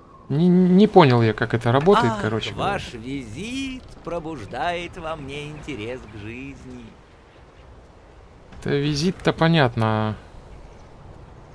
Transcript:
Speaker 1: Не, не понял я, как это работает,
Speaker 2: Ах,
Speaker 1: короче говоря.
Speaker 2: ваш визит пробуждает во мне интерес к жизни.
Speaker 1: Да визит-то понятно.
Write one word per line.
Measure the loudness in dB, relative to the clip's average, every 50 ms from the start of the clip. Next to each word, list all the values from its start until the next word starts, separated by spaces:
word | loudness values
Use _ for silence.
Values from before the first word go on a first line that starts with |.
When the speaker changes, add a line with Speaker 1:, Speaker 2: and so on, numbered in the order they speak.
| -20 -20 -20 -16 -8 -4
Speaker 1:
Не, | 0 2 4 6
не | 6 6 6 6 8 6 6 8
понял | 8 8 8 8 8 6
я, | 4 4
как | 2 0 -2 -2 -2
это | 0 2 2
работает, | 2 4 4 4 4 4 4 2 0
Speaker 2:
Ах, | -2
Speaker 1:
короче | -4 -4 -4 -4 -4 -6
говоря. | -6 -6 -4 -4
Speaker 2:
ваш | -4 -6 -8 -12 -14
визит | -12 -10 -10 -8 -8 -10 -10 -12 -12 -10 -8 -8 -8 -8 -8 -10 -12 -14 -18 -20 -16
пробуждает | -12 -10 -8 -8 -8 -8 -10 -10 -12 -10 -8 -6 -4 -4 -4 -6 -8 -10 -12
во | -12 -10 -10 -10
мне | -10 -12 -12 -12 -12 -12 -12
интерес | -14 -12 -12 -10 -10 -8 -8 -10 -10 -12
к | -14 -16 -16 -14
жизни. | -14 -14 -14 -14 -14 -14 -16 -16 -18 -18 -18 -18 -18 -20 -20 -20 -20 -20 -20 -20 -20 -20 -20 -20 -20 -20 -20 -20 -20 -20 -20 -20 -20 -20 -20 -20 -20 -20 -20 -20 -20 -20 -20 -20 -20 -20 -16 -10 -4
Speaker 1:
Да | -2
визит-то | -2 -2 -2 -2 -2 -2 -2 -2 -4 -2 -4 -4
понятно. | 0 2 2 2 4 4 2 2 0 0 0 0 0 0 -2 -4 -6 -8 -12 -18 -20 -20 -20 -20 -20 -20 -20 -20 -20 -20 -20 -20 -20 -20 -20 -20 -20 -20 -20 -20 -20 -20 -20 -20